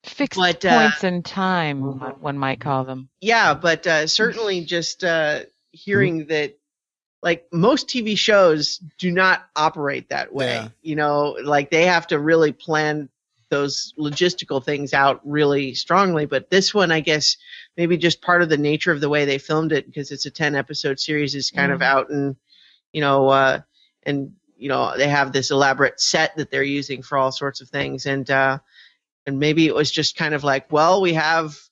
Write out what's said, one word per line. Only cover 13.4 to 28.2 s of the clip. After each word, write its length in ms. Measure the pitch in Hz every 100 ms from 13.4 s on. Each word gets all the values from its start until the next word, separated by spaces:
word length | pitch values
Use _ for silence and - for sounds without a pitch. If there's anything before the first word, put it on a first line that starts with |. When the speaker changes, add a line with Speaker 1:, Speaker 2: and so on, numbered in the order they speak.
| _
Speaker 2:
those 420 | 143 143 - - -
logistical 680 | 147 147 180 175 - 139
things 300 | 131 143 139
out 260 | 143 139 -
really 500 | 143 147 143 143 135
strongly. 500 | 117 - 175 196 160
But 260 | 147 135 -
this 220 | 190 190
one, 200 | 208 175
I 80 | 160
guess, 360 | 156 151 - - - - - -
maybe 200 | 170 170
just 240 | 165 -
part 200 | - 175
of 60 | 170
the 80 | 147
nature 360 | 147 151 180
of 80 | 147
the 80 | 143
way 160 | 147
they 140 | 143 139
filmed 340 | - 156 160
it, 140 | 147 -
because 260 | 151 139
it's 120 | 139
a 60 | 143
ten 240 | - 151
episode 440 | 143 131 147 147 135
series, 340 | - 151 143
is 160 | 139 127
kind 220 | - 139
of 80 | 135
Speaker 1:
Mm. 40 |
Speaker 2:
out 260 | 135 135 -
and, 260 | 147 139 135 _ _ _ _ _
you 80 | 156
know, 260 | 143 139 135
uh, 320 | 135 135 143 _ _ _ _
and, 280 | 147 143 135 _ _ _
you 120 | 139
know, 280 | 131 113 82
they 120 | 143
have 240 | 143 135
this 180 | 139 131
elaborate 500 | 139 139 135 135 -
set 360 | - 165 156 156
that 140 | 135
they're 120 | 139
using 400 | 139 143 139 131
for 160 | 131 139
all 140 | 131
sorts 280 | 131 139 -
of 80 | 131
things. 380 | 143 139 135 139
And, 240 | 139